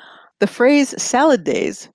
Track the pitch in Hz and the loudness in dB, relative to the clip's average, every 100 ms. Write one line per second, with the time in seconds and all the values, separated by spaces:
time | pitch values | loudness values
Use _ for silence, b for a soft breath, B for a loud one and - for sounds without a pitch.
0 | B B B - 202 - 247 294 269 - | B B B -4 -4 0 2 4 2 -4
1 | - 254 311 247 151 107 87 - - | -4 0 2 2 0 -2 -4 -8 -16